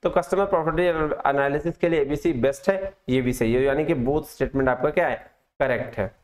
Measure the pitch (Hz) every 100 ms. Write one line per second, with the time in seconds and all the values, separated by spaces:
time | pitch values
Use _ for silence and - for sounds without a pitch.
0 | 180 175 175 190 196 185 160 160 175 160
1 | 151 143 143 139 139 143 156 - 170 165
2 | 139 147 175 139 131 139 - 196 196 -
3 | - 127 123 123 113 123 135 135 156 156
4 | 120 147 151 - 127 135 131 123 151 151
5 | 165 117 - _ _ _ 135 120 120 -
6 | 101 -